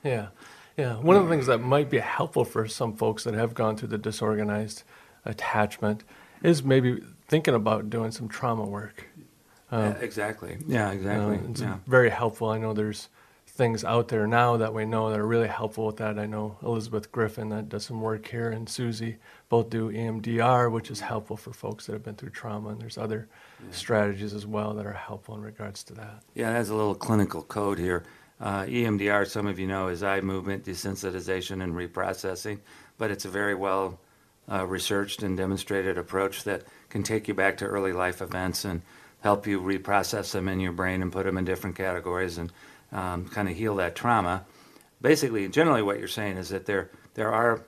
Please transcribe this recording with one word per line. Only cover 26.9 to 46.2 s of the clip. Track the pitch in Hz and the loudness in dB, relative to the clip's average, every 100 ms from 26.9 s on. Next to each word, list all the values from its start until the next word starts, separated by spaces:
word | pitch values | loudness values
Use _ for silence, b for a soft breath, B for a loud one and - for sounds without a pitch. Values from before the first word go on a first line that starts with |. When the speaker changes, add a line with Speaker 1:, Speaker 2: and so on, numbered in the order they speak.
Speaker 2:
clinical | 95 - 110 95 82 | 0 4 4 4 0
code | - 104 101 92 | -6 -2 0 0
here. | 90 90 B B B _ | 0 0 B B B _
Uh, | 110 98 92 | -4 -2 0
E | 120 | 0
M | 117 101 | 2 4
D | 101 | 4
R, | 101 | 4
some | 98 110 101 | 2 0 -2
of | 92 | -2
you | 95 | -2
know, | 95 92 | -2 -2
is | 87 | -2
eye | 98 98 | 0 0
movement | 95 95 92 98 | 0 -2 -4 -6
desensitization | - 87 98 95 95 92 87 92 92 95 | -6 -6 -6 -4 -4 -6 -4 -4 -4 -4
and | 90 | -4
reprocessing, | 85 87 - 92 95 95 92 107 101 B B B - | -4 -4 -4 -4 -4 -6 -6 -8 -10 B B B -6
but | 110 | -4
it's | 98 | -4
a | 95 | -4
very | 95 104 | -2 0
well, | 95 98 95 95 87 b b b b - | 0 0 0 -2 -6 b b b b -4
uh, | 98 92 | -4 -2
researched | 92 - 101 101 - | -2 0 0 0 -4
and | 104 92 | -2 -2
demonstrated | 95 95 - 98 95 87 | 0 -2 -2 -2 0 -2
approach | 85 95 98 - | -2 0 0 -2
that | 104 92 - B B | -6 -6 -8 B B
can | 104 | -4
take | 98 110 - | -2 -2 -2
you | |
back | 98 95 - | 2 2 2
to | |
early | 98 101 95 | -2 0 0
life | 90 90 90 | 0 0 -2
events | 92 90 92 87 | -6 -2 -2 -2
and | 101 85 B B B B | -4 -6 B B B B
help | 104 101 104 | 2 2 2
you | 98 | -2
reprocess | 92 95 98 101 92 107 92 | 0 -2 2 2 2 -4 -4
them | 101 92 | -2 -2
in | 92 | 0
your | 92 | -2
brain | 85 92 92 | 0 0 0
and | 90 | -2
put | 92 | -2
them | 95 92 | -2 0
in | |
different | 92 92 95 | -2 -2 -4
categories | 82 95 87 85 90 92 85 | -4 -4 -2 -4 -2 -2 -4
and, | 85 B B B B | -8 B B B B
um, | 95 92 87 90 | -6 -4 -4 -6
kinda | 107 98 | -4 -4
heal | 90 110 | -2 -2
that | 101 87 | 0 -2
trauma. | - 120 113 90 92 - B B B B _ | 0 2 4 2 -2 -6 B B B B _
Basically, | 127 156 135 110 98 | 4 4 4 -2 0
generally | 139 165 127 | 2 4 4
what | 101 104 | 2 0
you're | 98 | -4
saying | - | -4